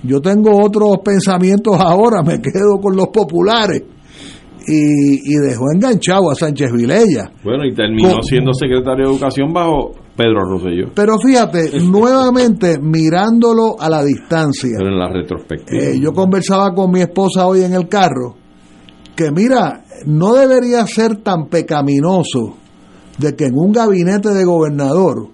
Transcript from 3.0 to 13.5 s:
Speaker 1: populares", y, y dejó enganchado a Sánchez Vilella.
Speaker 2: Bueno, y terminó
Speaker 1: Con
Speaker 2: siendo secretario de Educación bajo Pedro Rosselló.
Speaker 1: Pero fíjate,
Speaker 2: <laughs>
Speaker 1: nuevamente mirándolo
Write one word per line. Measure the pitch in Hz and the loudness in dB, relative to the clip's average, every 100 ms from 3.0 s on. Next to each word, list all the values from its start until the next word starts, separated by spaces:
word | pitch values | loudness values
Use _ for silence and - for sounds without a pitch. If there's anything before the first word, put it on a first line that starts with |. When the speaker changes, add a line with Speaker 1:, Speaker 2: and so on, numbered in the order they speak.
| 185 | 0
Speaker 1:
populares", | 220 190 170 185 226 214 151 - - - - - - - - - | 0 0 0 0 0 0 -4 -6 -20 -20 -20 -20 -20 -20 -16 -2
y, | 156 147 147 143 135 139 | 0 2 2 2 0 0
y | 147 | 0
dejó | 139 117 131 | 0 -2 0
enganchado | 170 262 220 - 190 175 | 0 2 0 0 2 0
a | 135 | 0
Sánchez | 160 139 131 | -4 -2 -2
Vilella. | 120 120 190 226 127 98 - 98 | 0 0 2 2 2 -6 -10 -6
Speaker 2:
Bueno, | 131 139 | -4 -4
y | |
terminó | - 107 110 113 | -2 -2 2 2
Speaker 1:
Con | 110 | 2
Speaker 2:
siendo | - 123 131 | 0 0 0
secretario | 131 139 127 127 131 135 | -2 0 -2 -2 -2 0
de | |
Educación | 135 135 135 143 | 0 -2 -2 -2
bajo | 175 170 151 113 - - - | 0 0 -2 -4 -12 -16 -2
Pedro | 117 104 92 | 0 2 0
Rosselló. | 92 92 87 127 | -4 -4 -4 -4
Speaker 1:
Pero | - 208 220 | 0 0 2
fíjate, | 254 254 208 170 160 143 | 2 2 2 -2 -2 0
Speaker 2:
<laughs> | 175 | 2
Speaker 1:
nuevamente | 196 233 262 254 254 247 190 180 151 | 2 2 2 2 2 0 2 0 0
mirándolo | 151 160 160 175 190 233 233 | 0 0 0 0 0 2 2